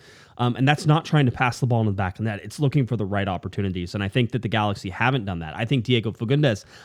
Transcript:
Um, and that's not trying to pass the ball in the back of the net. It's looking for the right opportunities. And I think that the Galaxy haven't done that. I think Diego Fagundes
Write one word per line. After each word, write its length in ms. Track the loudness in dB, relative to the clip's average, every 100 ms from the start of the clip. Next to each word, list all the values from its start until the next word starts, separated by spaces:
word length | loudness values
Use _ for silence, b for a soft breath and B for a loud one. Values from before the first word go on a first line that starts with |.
| b b b b
Um, 180 | -2 2
and 120 | 2
that's 180 | 2 2
not 180 | 2
trying 220 | 4 2 4
to 60 |
pass 280 | 2 0 0
the 60 | 0
ball 140 | 2
in 80 | 2
the 40 |
back 220 | 0 -4
of 120 | -4 -6
the 40 |
net. 120 | -6
It's 160 | -10 -2
looking 260 | 0 2 0
for 100 | -2
the 100 | -2
right 220 | -2 -2
opportunities. 680 | -4 -6 -4 -4 -2 -4 -4
And 80 |
I 40 | 0
think 240 | 0 0
that 100 | 0
the 60 | -2
Galaxy 420 | 0 0 -2 -6
haven't 360 | 0 0 0 -2
done 140 | -6
that. 160 | -6 -6
I 100 | -2
think 180 | 0
Diego 280 | 2 2 0
Fagundes 540 | -4 0 2 2 0 -6 B